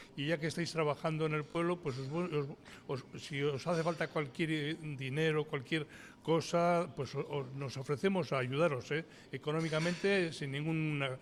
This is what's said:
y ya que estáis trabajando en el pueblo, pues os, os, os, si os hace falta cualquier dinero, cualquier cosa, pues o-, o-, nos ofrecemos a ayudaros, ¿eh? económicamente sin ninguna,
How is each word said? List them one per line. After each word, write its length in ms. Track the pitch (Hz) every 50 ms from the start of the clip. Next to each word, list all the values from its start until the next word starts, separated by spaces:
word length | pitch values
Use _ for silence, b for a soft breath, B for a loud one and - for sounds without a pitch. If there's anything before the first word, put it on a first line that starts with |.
| B B B
y 120 | - 139 147
ya 120 | 170 156
que 80 | 156 160
estáis 240 | - - 170 -
trabajando 540 | - 160 160 147 139 - - 165 160 156 160
en 80 | 156 151
el 100 | 156 147
pueblo, 340 | 147 - 170 170 170 180 175
pues 180 | 175 151 123 131
os, 100 | 135 131
os, 360 | 147 170 175 175 160 147 143 139 160 - - B B B B B
os, 340 | 143 127 - - - 120
si 200 | - - 147 139 139
os 240 | 147 143 131 - 165
hace 160 | 180 160 160
falta 240 | 175 170 151 170 151
cualquier 720 | - 165 151 135 - - 170 156 160 156 147 147 160 170 160 151 147 131
dinero, 460 | 135 131 127 147 160 160 156 156 147
cualquier 400 | 151 - 143 123 - 165 160 147 - B B B B B B -
cosa, 680 | - 143 127 113 - - 170 170 175 175 170 175 170 120
pues 180 | - 139 - -
o-, 40 | 139
o-, 260 | 143 - 143 143 135 127 131
nos 220 | 135 143 135 - 135
ofrecemos 560 | 135 - 147 135 - 196 196 185 160 - 151
a 60 | 135
ayudaros, 500 | 127 123 131 139 165 170 143 123 113 -
¿eh? 140 | 143 156 165 - B B B B
económicamente 1000 | B 131 - 147 151 160 165 165 151 156 160 175 175 165 - 196 202 196 175 165 151
sin 180 | - 147 139
ninguna, 680 | 135 143 151 160 160 160 156 156 151 143 139 135 127 127